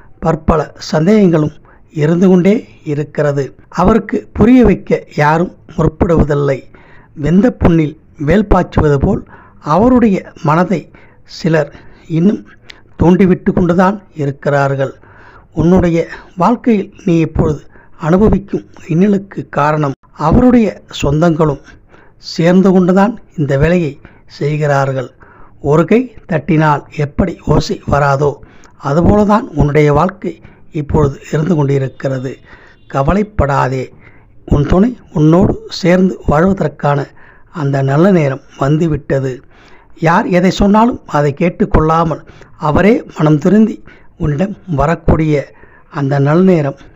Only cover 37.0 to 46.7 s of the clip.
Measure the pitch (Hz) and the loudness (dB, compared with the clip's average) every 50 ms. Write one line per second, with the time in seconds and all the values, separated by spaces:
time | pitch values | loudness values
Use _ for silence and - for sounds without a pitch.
37 | 139 - - - - - - - - _ - 175 143 139 139 139 135 135 139 147 | -4 -8 -14 -20 -20 -20 -20 -20 -20 _ -10 -6 -4 -2 -2 -2 -2 0 2 2
38 | 175 208 190 175 147 139 131 135 - - - - 143 139 151 156 170 165 151 135 | 2 4 2 2 0 -2 -4 -6 -12 -20 -8 -4 -2 0 0 0 0 -2 -4 -6
39 | - - 147 135 131 135 123 131 - - - - - - - - _ _ - - | -4 -4 -4 -4 -4 -6 -8 -10 -16 -20 -20 -20 -20 -20 -20 -20 _ _ -10 -4
40 | 160 156 170 202 247 - 180 175 180 185 - - 208 202 202 214 226 240 254 - | 0 0 0 0 0 0 0 2 2 0 0 2 2 2 4 4 2 2 0 -6
41 | - - - 147 147 147 139 - 175 180 175 - 202 151 - 156 156 156 160 165 | -10 -4 -2 0 0 0 -2 -2 -2 -4 0 -2 -2 0 0 0 0 0 0 0
42 | 170 160 143 - - - - - - - - - 165 151 143 170 175 202 240 302 | 0 -2 -4 -8 -10 -20 -20 -20 -20 -20 -16 -8 -6 -4 -2 2 2 2 2 0
43 | - - - - 160 151 151 147 139 185 196 214 226 - - - - - - - | -2 -10 -6 -2 0 2 2 2 2 2 4 4 2 2 0 -10 -16 -20 -20 -20
44 | - - _ _ 170 156 147 139 185 214 196 - - 190 165 135 139 151 170 165 | -20 -20 _ _ -4 -4 -2 -2 -4 -6 -6 -14 -10 -6 -2 -2 0 -2 -2 -2
45 | - - 175 151 160 156 151 139 - - - - - - - - - _ - 147 | 0 0 0 0 0 0 0 -2 -2 -6 -16 -20 -20 -20 -20 -20 -20 _ -8 -6
46 | 139 135 143 139 139 143 156 175 190 190 180 160 143 135 | -4 -2 0 0 2 2 2 4 4 4 4 2 0 -2